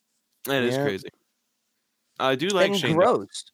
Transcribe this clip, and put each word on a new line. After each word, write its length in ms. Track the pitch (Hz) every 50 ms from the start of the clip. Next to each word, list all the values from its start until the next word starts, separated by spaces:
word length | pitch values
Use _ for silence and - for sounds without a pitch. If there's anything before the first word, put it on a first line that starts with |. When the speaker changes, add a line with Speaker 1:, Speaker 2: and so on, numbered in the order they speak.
| _ _ _ _ _ _ _ _ -
Speaker 1:
That 180 | 131 139 131 120
is 120 | 123 127
Speaker 2:
Yeah. 80 | 135 143
Speaker 1:
crazy. 260 | 123 98 92 - - - _ _ _ _ _ _ _ _ _ _ _ _ _ _ _ _ _ _ _ _ -
I 160 | - 131 135
do 120 | 127 156 196
like 220 | 202 180 185 202
Speaker 2:
And 80 | 202 196
Speaker 1:
Shane 160 | 143 120 -
Speaker 2:
gross. 220 | 165 185 240 214
Speaker 1:
Dawson. 320 | 113 98 - - - - _